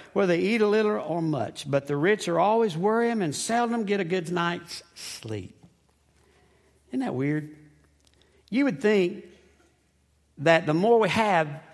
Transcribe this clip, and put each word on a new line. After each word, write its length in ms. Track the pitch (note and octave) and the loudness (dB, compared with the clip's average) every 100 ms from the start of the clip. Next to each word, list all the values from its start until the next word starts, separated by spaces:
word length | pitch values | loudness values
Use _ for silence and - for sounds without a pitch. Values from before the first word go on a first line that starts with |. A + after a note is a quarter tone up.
| - | -6
whether 140 | G3+ F#3+ | 0 2
they 120 | E3+ | 2
eat 220 | F#3+ A#3 | 2 2
a 60 | G#3 | 2
little 260 | G#3+ G#3+ | 2 0
or 280 | G#3+ D3+ E3+ | -2 -4 -2
much. 480 | E3 C#3 G#2+ - C#3 | -2 -2 -4 -8 -4
But 180 | C#3 C#3 | -2 -2
the 100 | C#3+ | 0
rich 320 | F3 G#3+ F3 | 0 0 0
are 100 | E3+ | 0
always 380 | G3 A3+ A3+ D#3+ | 2 2 0 0
worrying 440 | G3+ A3+ A#3 A3+ | 0 0 0 -2
and 140 | E3 C3 | -4 -4
seldom 500 | - A#3 A#3+ A#3 G3+ | -2 -2 0 -2 -2
get 140 | G3+ | -2
a 60 | E3 | -2
good 260 | F#3 E3 | -4 -2
night's 500 | F3 E3+ F3 - - - - | -2 -2 -4 -10 -16 -18 -18
sleep." 600 | - - A2+ G#2+ - - - _ _ _ _ _ _ _ _ _ _ _ _ | -16 -14 -10 -10 -10 -18 -20 _ _ _ _ _ _ _ _ _ _ _ _
Isn't 120 | C4 | -6
that 140 | B3 B2+ | -4 -4
weird? 400 | C#3+ D3+ D3 - - _ _ _ _ _ _ _ _ | -2 -4 -6 -16 -20 _ _ _ _ _ _ _ _
You 160 | A#3 C#4 | 0 0
would 160 | D#3+ | 2
think 440 | G#3+ G#3 F3+ - - - _ _ _ _ _ _ _ _ _ - | 2 4 2 -4 -16 -20 _ _ _ _ _ _ _ _ _ 0
that 280 | D3+ E3 D#3 | 4 4 4
the 80 | |
more 260 | D#3 G#3+ A#3 | 2 4 4
we 100 | F#3+ | 4
have, 400 | E3 G#3+ F3 D3+ C#3+ - | 2 2 2 0 -6 -16